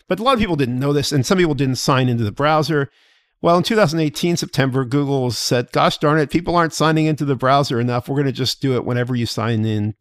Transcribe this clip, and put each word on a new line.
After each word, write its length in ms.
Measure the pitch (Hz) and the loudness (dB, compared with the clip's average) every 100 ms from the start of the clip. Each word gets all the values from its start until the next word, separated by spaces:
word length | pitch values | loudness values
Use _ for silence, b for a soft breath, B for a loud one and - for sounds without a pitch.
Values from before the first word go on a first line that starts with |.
| _ | _
But 120 | 185 | -2
a 20 | |
lot 120 | 247 | 0
of 60 | 240 | 0
people 160 | 208 151 | 0 0
didn't 220 | 123 127 | -2 -2
know 140 | 143 | 0
this, 180 | 147 131 | 0 0
and 160 | 147 123 | 0 2
some 120 | 185 | 2
people 160 | 170 | 2
didn't 220 | 139 135 123 | 0 -2 -2
sign 320 | - 131 127 | 0 2 2
into 160 | 117 | 0
the 80 | 104 | -2
browser. 560 | 101 147 156 147 147 135 b b b b b | 0 0 2 2 -2 -2 b b b b b
Well, 160 | 170 175 | 2 2
in 60 | |
two 140 | - 220 | 2 2
thousand 240 | 170 160 | 2 2
eighteen, 360 | 156 - 175 170 | -2 0 -2 0
September, 480 | 151 - 135 127 | -2 -2 0 0
Google 460 | 123 143 139 139 123 | 0 0 0 0 -2
said, 400 | 107 - 123 123 | -4 -2 -2 0
"Gosh 260 | 139 165 - | 0 0 2
darn 200 | 151 156 | 2 2
it, 120 | 143 | 0
people 260 | 160 170 170 | -2 0 0
aren't 160 | 160 | 0
signing 340 | - 151 156 156 | 0 2 2 2
into 180 | 147 | 0
the 120 | 143 127 | -2 -2
browser 440 | 131 139 147 120 | 2 2 2 -2
enough. 280 | 123 120 - | -2 -2 -2
We're 80 | 139 | -2
gonna 160 | 139 | -2
just 280 | 123 127 - | -2 -4 -2
do 140 | 135 | -2
it 100 | 123 | 0
whenever 300 | - 123 123 | -2 -2 -2
you 120 | 123 113 | -2 -4
sign 380 | - 110 110 | -2 -2 0
in 300 | 110 107 104 - | 0 -2 -4 -6